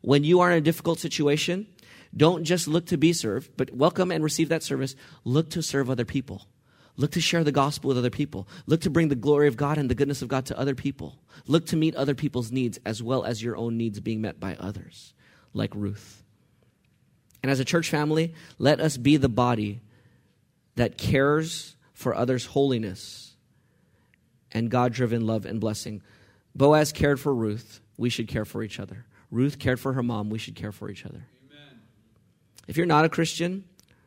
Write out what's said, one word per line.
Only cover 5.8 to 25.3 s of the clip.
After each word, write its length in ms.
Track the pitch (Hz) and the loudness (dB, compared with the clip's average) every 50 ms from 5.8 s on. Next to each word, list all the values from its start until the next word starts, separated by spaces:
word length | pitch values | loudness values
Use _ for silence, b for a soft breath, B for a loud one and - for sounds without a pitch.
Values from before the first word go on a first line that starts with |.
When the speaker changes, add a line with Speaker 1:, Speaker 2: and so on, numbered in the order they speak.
| 135 120 | 0 0
Speaker 1:
other 160 | 135 120 117 | 0 -2 -2
people. 420 | - - 139 127 - - 98 - _ _ _ b b b b b b b - | -2 -4 -6 -6 -6 -12 -16 -16 _ _ _ b b b b b b b -2
Look 140 | 127 151 | -2 -2
to 100 | - 175 | 0 0
share 220 | 160 - - 170 165 | 0 0 2 2 2
the 80 | 147 | 2
gospel 360 | 135 143 135 143 147 - - 135 | 2 2 2 0 -2 -4 -2 0
with 100 | 131 127 | 0 2
other 120 | 120 123 | 0 0
people. 380 | - - 147 143 - 92 98 B B B B | -2 -2 -4 -4 -4 -10 -12 B B B B
Look 160 | - 151 165 | 0 0 0
to 80 | - 190 | 2 2
bring 180 | 139 165 165 151 | 2 2 4 4
the 80 | 143 | 2
glory 320 | 123 107 143 147 143 147 147 | 0 2 4 4 6 6 4
of 80 | 127 | 4
God 220 | 110 143 143 156 151 | 2 0 0 0 0
and 120 | 143 123 | 0 -2
the 60 | 127 | 0
goodness 260 | 113 143 139 143 131 | 0 0 0 0 -4
of 60 | 131 117 | -4 -4
God 180 | 139 131 131 - | -2 -4 -2 -4
to 120 | - - | -4 -4
other 160 | 135 139 135 | -2 -2 -4
people. 420 | 123 - 139 139 - - 73 - - _ B B B B - | -4 -4 -6 -6 -6 -10 -14 -14 -18 _ B B B B 2
Look 180 | 139 160 160 - | 2 2 2 2
to 100 | - 160 | 0 2
meet 180 | 156 160 - | 2 0 0
other 180 | - 139 139 139 | 0 0 0 0
people's 380 | 117 151 135 - 127 120 110 | -2 -2 -4 -2 -4 -4 -4
needs 260 | 120 131 127 117 95 - - | -2 -2 -2 -2 -4 -6 -6
as 160 | 101 110 107 | -6 -6 -6
well 220 | 120 113 131 127 - | -4 -2 -2 -2 0
as 180 | 107 120 107 | -2 -4 -4
your 140 | 110 120 110 | -4 -6 -6
own 220 | - 117 117 117 117 | -4 -4 -4 -2 -2
needs 220 | 117 113 101 104 | -2 -4 -4 -6
being 200 | - 113 113 110 | -6 -6 -4 -4
met 200 | 110 98 - - | -4 -6 -8 -8
by 160 | 92 95 87 - | -8 -10 -8 -8
others, 540 | - 95 - - - - - - - - _ b b b b b b b b | -8 -10 -10 -10 -12 -16 -20 -20 -20 -20 _ b b b b b b b b
like 200 | 107 107 107 - | -4 -4 -2 -2
Ruth. 500 | 104 104 98 104 104 - - - - - _ _ _ _ _ _ _ _ _ _ _ _ _ _ _ _ _ _ _ _ _ _ _ | -4 -6 -6 -6 -8 -12 -20 -20 -20 -20 _ _ _ _ _ _ _ _ _ _ _ _ _ _ _ _ _ _ _ _ _ _ _
And 80 | - 127 | -2 0
as 120 | 139 131 | 0 0
a 40 | 131 | 0
church 240 | - - 170 165 - | 0 0 0 0 2
family, 440 | - 147 151 151 156 160 165 165 165 B B B B B | 0 0 0 2 2 0 0 -2 -4 B B B B B
let 240 | - 135 151 - | 2 4 4 4
us 160 | - 156 135 127 | 2 0 -2 2
be 180 | 117 139 151 | 4 4 6
the 140 | 147 131 131 | 6 4 2
body 500 | 107 110 123 123 120 110 107 101 104 117 - b b b b b b b b b b b b _ _ _ _ _ _ | 2 2 2 2 2 0 -2 -4 -6 -8 -14 b b b b b b b b b b b b _ _ _ _ _ _
that 220 | - 120 110 - - | -2 -2 -2 -2 -4
cares 800 | - 117 135 135 135 143 147 156 160 165 165 - - - - b b b b | -2 2 2 4 4 4 4 2 0 -2 -6 -10 -12 -14 -20 b b b b
for 200 | - - - - | -6 -4 -2 0
others' 340 | - 123 123 131 123 120 - | 0 0 0 0 -2 -2 -2
holiness 880 | - 143 139 139 131 113 110 98 92 - - - - - - - _ _ _ _ _ _ _ _ _ _ _ _ _ _ _ _ _ _ _ _ _ _ _ _ | 0 2 2 4 2 0 -2 -6 -8 -10 -14 -16 -18 -18 -20 -20 _ _ _ _ _ _ _ _ _ _ _ _ _ _ _ _ _ _ _ _ _ _ _ _
and 180 | - 113 117 117 | -4 -4 -2 0
God-driven 560 | 104 123 123 123 113 120 127 113 117 117 113 | 2 2 2 2 0 0 0 0 0 0 0
love 200 | 110 | 0